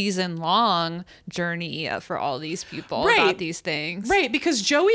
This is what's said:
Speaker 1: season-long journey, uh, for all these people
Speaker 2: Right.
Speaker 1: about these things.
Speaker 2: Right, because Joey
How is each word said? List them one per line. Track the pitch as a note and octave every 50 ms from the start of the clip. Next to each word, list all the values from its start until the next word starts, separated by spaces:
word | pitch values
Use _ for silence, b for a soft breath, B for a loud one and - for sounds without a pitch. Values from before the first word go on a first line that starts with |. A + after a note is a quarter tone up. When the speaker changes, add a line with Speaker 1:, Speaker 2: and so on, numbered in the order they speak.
| G3 G#3 F#3 F#3
Speaker 1:
season-long | F#3 F3 E3 E3 D#3+ E3 F#3+ A3 A#3 G#3 F3+ E3+ E3 E3 E3+ F3 F#3 B B B B -
journey, | - F3+ F3 E3+ E3+ E3+ E3+ D#3 - D#3 D#3 F#2
uh, | - -
for | - - E3+ -
all | - C#3+ B2+ C3+
these | D#3 D#3 F3 - -
people | - - D#3 - - C#3+ B2 G#3+
Speaker 2:
Right. | G#4+ A4+ G#4
Speaker 1:
about | - F#3+ F#3 -
these | F3 D#3+ E3 -
things. | - F3 D3+ D3+ D3+ E3 F3 G3 G3 B3
Speaker 2:
Right, | G4 G4 D4+ A#3
because | B3 C#4 - E4+ C#4 G#3+
Joey | F#3+ - C#4+ D4 F4+ G#4